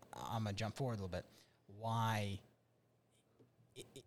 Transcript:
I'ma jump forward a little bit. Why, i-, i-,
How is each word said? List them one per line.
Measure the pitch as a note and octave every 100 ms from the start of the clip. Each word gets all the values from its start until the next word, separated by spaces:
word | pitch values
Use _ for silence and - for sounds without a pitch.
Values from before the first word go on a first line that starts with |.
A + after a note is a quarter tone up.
| - - B1+
I'ma | A2+ G#2+
jump | G2+ A2 -
forward | C3+
a | A2
little | F#2+
bit. | F2+ - - - _ - G#2
Why, | A2+ A2+ A2+ A2 G2+ G2+ - _ _ _ _ _ _ _ _ - - _ - C3
i-, | -
i-, | -